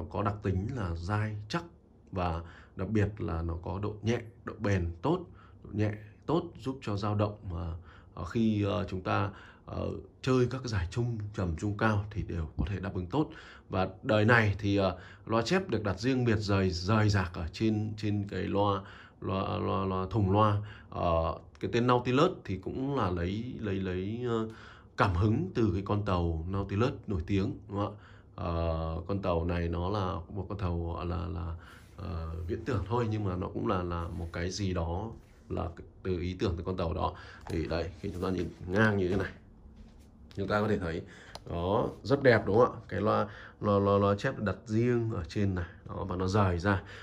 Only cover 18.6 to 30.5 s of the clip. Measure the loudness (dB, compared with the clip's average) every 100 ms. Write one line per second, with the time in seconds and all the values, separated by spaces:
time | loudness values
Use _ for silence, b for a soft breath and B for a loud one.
18.6 | 2 2 B B B B -4 -2 0 -2
19.6 | 0 0 0 -2 0 2 4 6 6 4
20.6 | B B B -2 2 2 2 -4 -10 -8
21.6 | -2 2 4 4 4 4 4 2 -6 -6
22.6 | -4 -4 -2 0 0 0 -2 -4 -6 -6
23.6 | -4 -2 -2 -2 -4 -4 -2 0 -2 B
24.6 | B B B 0 2 4 4 4 2 2
25.6 | 2 2 0 0 2 2 2 0 -2 -4
26.6 | -2 2 2 0 -4 -4 0 2 2 -2
27.6 | -6 -4 -4 -6 B B B -8 -4 0
28.6 | 0 0 -2 -4 -4 -4 0 0 2 0
29.6 | 0 0 -2 0 -2 -4 -6 -8 -6